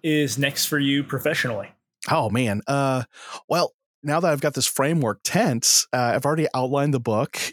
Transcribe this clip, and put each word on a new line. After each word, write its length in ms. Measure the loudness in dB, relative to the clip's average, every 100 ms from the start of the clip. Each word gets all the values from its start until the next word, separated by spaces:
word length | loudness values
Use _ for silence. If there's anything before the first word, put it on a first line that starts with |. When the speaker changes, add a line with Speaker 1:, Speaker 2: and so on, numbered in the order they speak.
Speaker 1:
is 360 | 0 0 0 0
next 280 | -2 -2 -2
for 120 | 0
you 240 | 0 0
professionally? 680 | -2 -2 -2 -2 -2 -4 -10 _ _ _ -2
Speaker 2:
Oh, 180 | 0 0
man. 300 | 0 0 -2 -2
Uh, 380 | 0 0 0 -4 -12 -16 -12 -2
well, 240 | 0 -2 _ _ _
now 180 | -2 0
that 120 | 2
I've 80 | 2
got 140 | 0
this 120 | 0 -2
framework, 540 | 0 2 2 0 -2
tent, 600 | 0 2 2 2 2 2 2
uh, 200 | 0 0
I've 100 | 0
already 220 | 0 0 0
outlined 380 | 0 0 0 2
the 60 | 0
book, 380 | 0 0 0 -4 -8